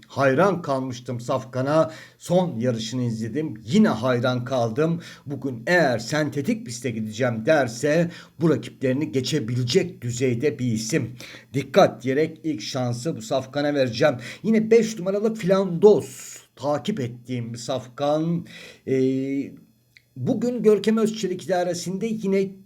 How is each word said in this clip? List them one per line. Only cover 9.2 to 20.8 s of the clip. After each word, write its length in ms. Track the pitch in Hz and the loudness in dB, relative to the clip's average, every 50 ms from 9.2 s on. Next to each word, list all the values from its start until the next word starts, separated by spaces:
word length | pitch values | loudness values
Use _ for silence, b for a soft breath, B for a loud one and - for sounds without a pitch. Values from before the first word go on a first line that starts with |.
| 127 - 156 147 107 107 123 123 127 - - 185 170 - - - | 0 0 -2 -2 -2 -2 -2 -2 0 2 2 2 2 0 -4 -8
düzeyde 580 | - 123 113 117 135 127 117 113 147 147 127 123 | -8 -6 -2 0 0 0 2 2 0 -2 0 0
bir 120 | 127 123 | -2 -2
isim. 440 | 110 107 - - 170 151 123 104 B B B B B B B B - | -2 -2 -2 -2 -2 -2 -2 -4 B B B B B B B B -4
Dikkat 500 | 139 139 - - 190 175 127 - - - | -4 -4 2 6 6 6 6 4 -2 -4
diyerek 380 | 131 131 143 160 156 - - - | 0 0 2 0 0 -4 -6 -6
ilk 180 | 160 147 - | -6 -6 -6
şansı 560 | - - - 131 123 123 120 - - 165 160 | -8 -6 -4 -2 -2 -2 -2 -4 -4 -6 -6
bu 40 | 113 | -6
Safkan'a 520 | 110 - 147 131 123 - - 147 143 147 147 | -4 -4 -2 -2 -2 -4 -4 -2 -2 0 2
vereceğim. 420 | 143 131 123 107 104 156 147 135 120 B B B B - | 2 2 0 2 2 2 2 2 0 B B B B 0
Yine 280 | 208 220 214 - - | 2 2 2 2 4
beş 280 | 226 233 214 - - - | 4 4 4 2 -2 -4
numaralı 360 | 170 190 196 208 208 220 220 | -4 -2 0 0 0 -2 -2
Flandos 1000 | 220 170 175 190 196 196 185 170 165 202 214 202 139 123 - - - - - - - - _ _ | -2 0 2 2 2 2 0 2 6 8 8 8 6 2 -2 -10 -16 -16 -18 -18 -20 -20 _ _
takip 440 | - 123 143 147 143 - - 107 123 | -6 -2 -2 -2 -2 -2 -4 -4 -2
ettiğim 540 | 127 117 123 - - - 127 120 113 113 113 | -4 -4 -6 -10 -10 -8 -6 -6 -6 -8 -10
bir 40 | |
safkan. 880 | 113 - - 135 123 123 - - - 143 147 151 156 160 170 170 - B B B B B B B B B | -10 -6 -6 -6 -6 -6 -10 -6 -2 0 0 2 2 0 0 -2 -2 B B B B B B B B B
Ee, 640 | - 135 131 131 131 131 131 135 135 139 139 123 92 85 - - _ _ _ _ _ _ _ _ _ _ | -2 2 2 2 2 2 0 -2 -2 -4 -4 -4 -6 -12 -18 -20 _ _ _ _ _ _ _ _ _ _
bugün 480 | 131 123 175 269 214 233 247 254 233 - | -4 -2 0 0 0 0 -2 -2 2 4
Görkem 340 | 214 214 196 | 4 4 4